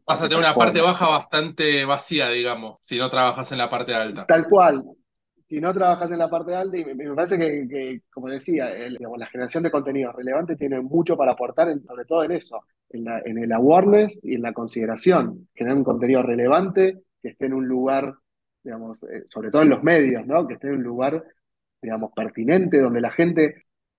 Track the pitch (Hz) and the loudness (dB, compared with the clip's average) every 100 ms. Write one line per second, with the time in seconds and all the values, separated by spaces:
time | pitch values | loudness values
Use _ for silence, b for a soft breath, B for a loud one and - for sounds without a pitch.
0 | - 139 156 165 160 135 - 160 175 175 | -4 -2 0 2 4 4 4 4 2 2
1 | 165 147 - 156 160 - 151 143 135 143 | 2 2 0 -4 -4 -2 0 2 0 -2
2 | - 156 123 120 120 113 110 - - 120 | -2 -2 0 -2 -2 -4 -10 -14 -8 -4
3 | 127 131 127 123 123 131 120 123 123 113 | -2 2 0 0 -6 -4 -4 -4 -2 -2
4 | 107 101 - 165 165 196 175 135 - - | -4 -4 2 2 6 6 6 4 -4 -18
5 | _ _ _ _ - 151 170 190 180 175 | _ _ _ _ -12 -6 -2 0 2 2
6 | 170 170 160 165 170 180 190 180 147 131 | -2 -2 -2 -2 -4 -6 -6 -6 -8 -10
7 | 147 143 175 185 160 147 123 139 131 123 | -8 -4 -2 0 0 -2 -6 -8 -8 -10
8 | _ 131 131 135 180 156 123 98 123 123 | _ -14 -10 -10 -4 -2 -2 -6 -10 -12
9 | 117 120 113 127 123 165 165 151 135 139 | -12 -12 -12 -8 -6 -4 -2 -2 -2 -4
10 | 123 - 127 143 170 156 143 131 131 165 | -4 -6 -4 -4 -4 -6 -4 -6 -2 0
11 | 165 151 131 123 123 - 170 143 - 123 | 0 2 2 0 -2 0 0 0 -8 -12
12 | 120 160 156 170 - 113 _ _ _ 117 | -2 0 0 -4 -8 -16 _ _ _ -12
13 | 117 113 - 113 117 113 135 175 202 208 | -8 -8 -6 -6 -2 4 6 8 8 6
14 | 208 - - 123 117 117 113 120 113 113 | 4 -2 -6 -4 -4 -6 -8 -4 -4 0
15 | 180 170 117 - - - 120 139 123 117 | 4 4 2 -6 -14 -6 -2 0 0 0
16 | 123 131 127 120 123 160 190 190 190 190 | 2 2 2 0 2 2 2 2 2 0
17 | _ _ 120 - 135 131 127 127 131 135 | _ _ -14 -8 -4 -4 -2 -2 0 -2
18 | 135 - _ _ _ _ 131 113 113 110 | -4 -10 _ _ _ _ -14 -14 -14 -16
19 | - 110 - 110 107 143 156 123 151 165 | -16 -16 -14 -12 -2 4 4 4 4 4
20 | 135 120 113 160 131 - 139 139 120 120 | 4 0 0 -2 -2 -6 -6 -4 -4 -2
21 | 131 160 - _ _ _ _ _ 113 113 | -2 -4 -8 _ _ _ _ _ -8 -6
22 | 110 - 110 - 117 185 180 147 123 120 | -8 -6 -8 -4 2 2 4 4 4 2
23 | 120 - 170 160 151 - _ _ _ | -2 0 2 4 2 0 _ _ _